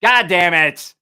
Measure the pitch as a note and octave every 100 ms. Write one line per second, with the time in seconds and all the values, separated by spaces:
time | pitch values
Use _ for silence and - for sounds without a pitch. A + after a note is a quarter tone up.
0 | G#3+ B3 G#3 F3+ F3 E3 D#3 C#3 - _